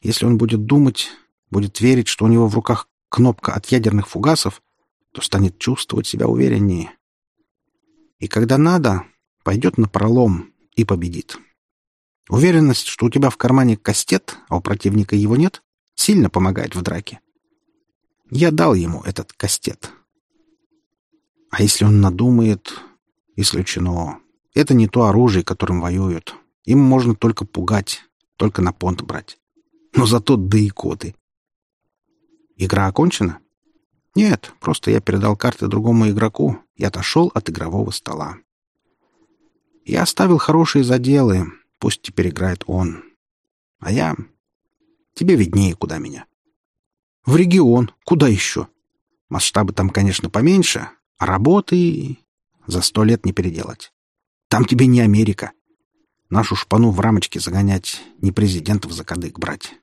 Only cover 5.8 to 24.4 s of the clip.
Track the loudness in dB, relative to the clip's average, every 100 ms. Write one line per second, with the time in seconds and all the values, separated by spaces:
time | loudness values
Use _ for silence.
5.8 | -4 -6 -6 -2 -2 2 2 2 0 -2
6.8 | -6 -16 _ _ _ _ _ _ _ _
7.8 | _ _ _ _ -6 -2 2 4 4 4
8.8 | 2 -2 -6 _ _ _ -4 0 0 0
9.8 | 0 0 2 2 2 0 -6 _ _ -4
10.8 | -2 -2 -4 -10 -14 -20 _ _ _ _
11.8 | _ _ _ _ _ 2 4 6 4 2
12.8 | -4 -4 -2 2 0 0 2 4 4 2
13.8 | -2 -4 -2 -4 -4 -20 _ -6 -2 -2
14.8 | 0 0 0 0 0 2 0 -2 _ _
15.8 | _ -6 2 2 2 2 0 -2 -6 -6
16.8 | -6 -8 -10 -20 _ _ _ _ _ _
17.8 | _ _ _ _ _ 0 0 2 2 2
18.8 | 0 -6 -8 -10 -12 _ -6 -6 -8 -12
19.8 | -18 -20 _ _ _ _ _ _ _ _
20.8 | _ _ _ _ _ _ _ -2 0 2
21.8 | 4 6 4 2 2 4 4 0 -6 -20
22.8 | -20 _ _ _ _ -4 -4 -2 -6 -4
23.8 | -4 -2 -6 -10 _ _